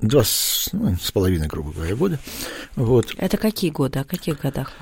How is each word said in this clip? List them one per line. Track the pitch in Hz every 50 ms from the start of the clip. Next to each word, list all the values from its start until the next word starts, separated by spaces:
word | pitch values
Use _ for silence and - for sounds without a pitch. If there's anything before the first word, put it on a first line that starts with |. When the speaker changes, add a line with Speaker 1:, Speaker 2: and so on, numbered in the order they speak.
Speaker 1:
два | - 107 131 147 110
с, | - - - - - - - - - -
ну, | 196 233 160 92 87
с | - -
половиной, | - 107 95 92 92 82 78 76
грубо | - 76 76 76
говоря, | 78 87 82 82 98
года. | 120 175 196 165 135 - - - - - - - - - - -
Вот. | - 123 110 127 120 - - - -
Speaker 2:
Это | - 185 - -
какие | - 220 208 - - 165
годы? | - - 143 131 - 135
О | 139
каких | - - 175 - - 156 147
годах | - 139 135 - 135 - - -